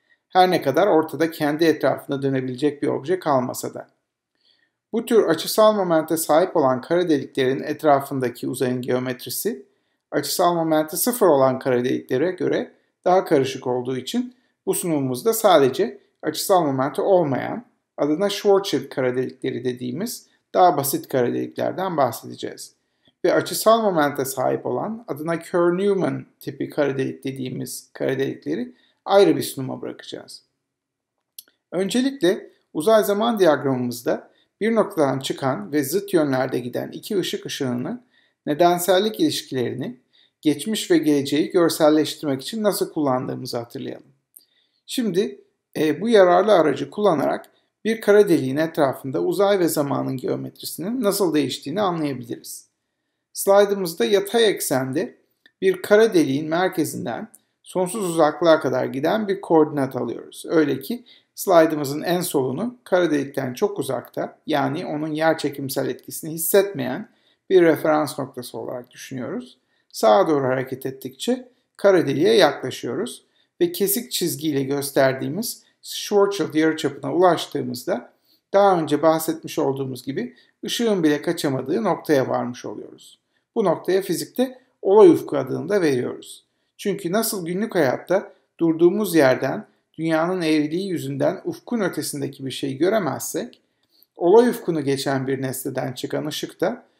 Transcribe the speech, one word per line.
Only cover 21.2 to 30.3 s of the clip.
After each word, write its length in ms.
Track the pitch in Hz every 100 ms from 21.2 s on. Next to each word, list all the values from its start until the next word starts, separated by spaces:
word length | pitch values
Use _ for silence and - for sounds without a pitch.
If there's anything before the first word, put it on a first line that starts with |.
| 120
deliklerden 680 | 127 123 123 120 135 190 160
bahsedeceğiz. 800 | 131 - 123 123 - - - _ _ _ _ _
Ve 100 | 175
açısal 480 | 160 - 175 214 226
momente 420 | 214 175 143 135
sahip 420 | 135 - 131 135 123
olan, 380 | 123 170 226 -
adına 300 | 143 156 165
Kerr-Newman 840 | - 175 175 175 202 190 147 135 - _
tipi 300 | - 135 139
kara 280 | - 143 135
delik 260 | 131 127
dediğimiz 680 | 139 131 131 131 131 - -
kara 260 | - 143 131
delikleri 540 | 135 - 139 175 247 - _ _
ayrı 320 | - 196 185 135
bir 60 |
sunuma 400 | 117 - 127 127
bırakacağız. 600 | 123 123 - - -